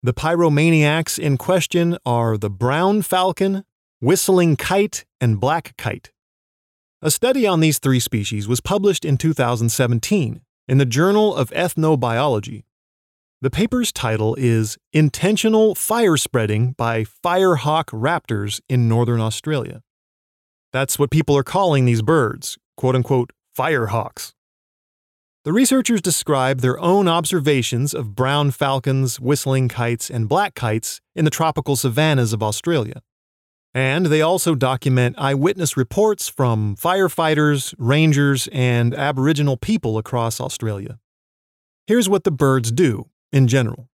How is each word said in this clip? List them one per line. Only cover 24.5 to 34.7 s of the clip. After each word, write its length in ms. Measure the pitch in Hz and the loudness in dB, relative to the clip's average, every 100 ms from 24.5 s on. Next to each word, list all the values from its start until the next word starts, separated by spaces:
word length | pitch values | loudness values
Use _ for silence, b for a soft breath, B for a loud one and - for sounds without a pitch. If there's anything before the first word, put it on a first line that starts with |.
| _ _ _ _ _ _ _ _ _ | _ _ _ _ _ _ _ _ _
The 100 | - | -2
researchers 500 | 190 262 269 240 226 | 2 4 2 2 0
describe 560 | 175 160 - 143 131 131 | 0 -4 0 0 2 2
their 200 | 127 123 | 0 0
own 280 | 175 196 190 | 2 2 4
observations 880 | 170 160 185 143 143 117 120 143 - | 0 0 -2 2 0 0 -2 -2 -4
of 180 | 113 | -8
brown 380 | 101 131 143 143 | -2 0 2 0
falcons, 680 | 127 139 135 131 135 131 117 | 0 -2 -2 -2 -2 -2 -4
whistling 500 | 127 143 - 135 127 | -2 -2 0 0 0
kites, 420 | 120 120 120 - | -2 -4 -4 -6
and 180 | 123 110 | -6 -2
black 240 | 160 202 | 0 0
kites 480 | - 117 110 - - _ - | -2 -2 -2 -4 -12 _ -2
in 100 | 156 | -2
the 60 | |
tropical 440 | - 160 156 147 135 | 0 -2 -2 -4 -2
savannas 560 | 135 117 156 139 117 | -2 0 2 2 0
of 120 | 107 | 0
Australia. 580 | 107 107 - 165 110 - _ _ _ _ _ _ _ | -4 -4 -2 -2 -2 -10 _ _ _ _ _ _ _
And 340 | 127 131 147 180 | -2 0 0 2
they 140 | 156 | 2
also 320 | 156 180 - | 2 2 0
document 600 | 147 127 | 0 0